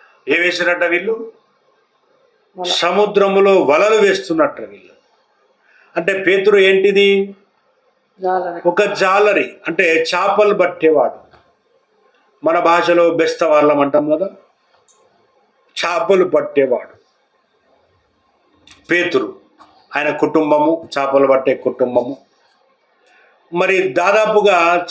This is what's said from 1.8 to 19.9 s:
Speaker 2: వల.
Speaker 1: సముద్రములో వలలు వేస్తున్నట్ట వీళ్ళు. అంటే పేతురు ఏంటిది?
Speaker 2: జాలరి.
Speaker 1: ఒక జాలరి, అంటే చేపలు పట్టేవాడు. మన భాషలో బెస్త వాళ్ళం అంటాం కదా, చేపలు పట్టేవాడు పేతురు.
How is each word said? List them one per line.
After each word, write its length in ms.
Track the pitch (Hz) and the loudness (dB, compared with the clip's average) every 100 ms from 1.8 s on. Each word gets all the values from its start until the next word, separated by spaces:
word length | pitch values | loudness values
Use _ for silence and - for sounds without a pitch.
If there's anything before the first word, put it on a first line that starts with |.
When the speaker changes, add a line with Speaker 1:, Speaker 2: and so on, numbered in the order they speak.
| _ _ _ _ _ _ _ 185 | _ _ _ _ _ _ _ -10
Speaker 2:
వల. 100 | 180 - | -6 -2
Speaker 1:
సముద్రములో 720 | 170 196 208 196 196 196 196 185 135 | -2 0 0 0 0 2 2 2 2
వలలు 280 | 156 208 220 196 | 2 2 2 2
వేస్తున్నట్ట 520 | 190 185 160 147 - 104 | 0 -2 -2 -2 -4 -18
వీళ్ళు. 220 | 98 87 _ _ _ _ _ _ _ _ _ _ 170 | -20 -20 _ _ _ _ _ _ _ _ _ _ -8
అంటే 180 | 175 190 170 | -4 -2 0
పేతురు 300 | 196 202 202 190 | 0 4 4 4
ఏంటిది? 400 | 190 202 196 196 196 196 - _ _ _ _ _ _ _ - | 4 2 4 2 2 -2 -10 _ _ _ _ _ _ _ -8
Speaker 2:
జాలరి. 420 | 185 185 180 170 175 | -4 -4 -6 -6 -2
Speaker 1:
ఒక 100 | 175 202 202 | 0 -2 -2
జాలరి, 460 | 190 196 208 196 - - - | 0 2 2 0 -4 -8 -8
అంటే 180 | 165 170 165 160 | -2 0 0 0
చేపలు 440 | 175 202 208 208 180 | -2 0 2 2 2
పట్టేవాడు. 580 | 175 - 160 147 113 - _ _ _ _ _ _ _ _ _ _ _ _ | -2 0 2 2 0 -6 _ _ _ _ _ _ _ _ _ _ _ _
మన 140 | 160 170 165 | -2 0 2
భాషలో 360 | 175 180 170 170 165 | 2 2 2 2 2
బెస్త 220 | 160 160 165 | -2 0 2
వాళ్ళం 280 | 151 147 143 139 | 2 4 2 0
అంటాం 200 | 147 151 | 0 0
కదా, 160 | 151 196 - _ _ _ _ - - _ _ _ _ _ _ _ - | -2 -4 -10 _ _ _ _ -20 -20 _ _ _ _ _ _ _ -8
చేపలు 460 | 170 175 165 196 156 151 | -4 -2 0 2 2 0
పట్టేవాడు 580 | 147 139 131 113 - - _ _ _ _ _ _ _ _ _ _ _ _ _ _ _ _ _ - - | -2 -2 0 -2 -8 -20 _ _ _ _ _ _ _ _ _ _ _ _ _ _ _ _ _ -14 -4
పేతురు. 360 | 175 - 127 101 - _ _ _ _ _ | -2 0 -2 -4 -12 _ _ _ _ _